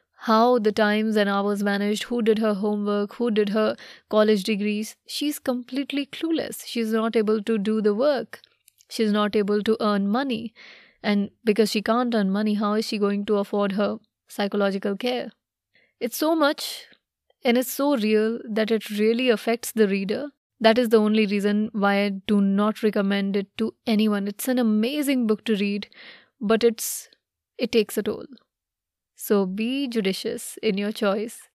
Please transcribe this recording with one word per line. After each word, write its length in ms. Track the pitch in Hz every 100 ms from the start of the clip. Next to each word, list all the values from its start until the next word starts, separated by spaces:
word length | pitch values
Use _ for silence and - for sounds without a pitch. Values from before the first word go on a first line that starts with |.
| _
how 440 | _ - 220 240 247
the 140 | 214
times 440 | 214 214 214 220 214
and 120 | 202
hours 340 | 202 202 202
managed, 420 | 202 202 208 208
who 160 | - 240
did 180 | 226 220
her 140 | 220
homework, 600 | 196 214 208 208 208 202
who 160 | - 240
did 180 | 214 208
her 260 | 214 214 - - - -
college 340 | 214 214 208
degrees. 500 | 190 208 208 208 214 - -
She's 300 | - 285 294
completely 680 | - 247 247 254 269 277
clueless. 600 | 277 - 330 320 - - -
She's 260 | 233 220
not 240 | 220 226 226
able 260 | 214 220
to 140 | 202 226
do 240 | 196 220
the 140 | 208
work. 480 | 208 285 269 - - _ _ _ _ -
She's 200 | - 214
not 240 | 208 208
able 280 | 214 196 208
to 140 | 208 220
earn 260 | 208 202 202
money. 460 | 226 277 226 233 - - - - _
And 280 | - 208 196 _
because 260 | - 214 214
she 100 | 214
can't 340 | 202 233 247
earn 160 | 233 196
money, 240 | 196 214
how 200 | 208 208
is 120 | 214 220
she 120 | 214
going 260 | 202 202
to 140 | 202 208
afford 340 | 202 208 202
her 240 | 196 202 220 _ _ -
psychological 680 | - 202 208 202 196 208 196
care? 360 | 247 247 240 - _ _ _ _ _ -
It's 180 | 254 -
so 200 | 311 330
much, 480 | 285 302 - - - _ _ _ _ _
and 160 | 247 240
it's 140 | 254
so 240 | - 277 277
real 420 | 214 214 220 233 254
that 220 | 214 220
it 180 | 220 -
really 400 | 208 214 233 254
affects 420 | 214 - 233 -
the 160 | 220 208
reader. 400 | 196 196 214 285 - _ -
That 140 | 220 226
is 140 | 240
the 80 | 220
only 260 | 214 220
reason 460 | 208 202 202 208 214
why 320 | 214 202 202
I 60 | 202
do 320 | 196 - 208
not 400 | 196 196 208 214
recommend 520 | 214 208 196 202 196
it 120 | 202 196 -
to 180 | 220 - -
anyone. 420 | 214 214 202 196
It's 180 | 202 -
an 120 | 254
amazing 680 | 233 214 226 302 277 262 226
book 160 | 214 -
to 100 | 208
read, 320 | 202 202 - - - - _ -
but 240 | 196 220
it's, 460 | 233 226 - - - _ _ _ _ -
it 160 | 226
takes 240 | 233 202 -
a 60 |
toll. 240 | 208 - - 254 _ _ _ _ _ _ _ -
So 300 | - 208 190
be 420 | 196 226 269 277
judicious 720 | 233 190 185 226 240 - -
in 140 | 214 196
your 160 | 208
choice. 560 | 214 208 202 220 - -